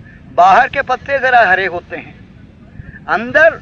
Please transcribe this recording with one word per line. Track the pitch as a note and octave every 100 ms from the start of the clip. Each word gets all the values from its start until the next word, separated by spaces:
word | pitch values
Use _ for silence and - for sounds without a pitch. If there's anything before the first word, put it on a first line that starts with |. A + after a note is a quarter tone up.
| - - -
बाहर | - F3+ G3 C4
के | C#4+
पत्ते | C4 B3+ - C#4
जरा | B3+ A#3+ A3
हरे | F#3 F#3+
होते | E3+ - F3
हैं, | - - - - - - - - - - -
अंदर | E3+ A#3 C#4 D#4+ C#4+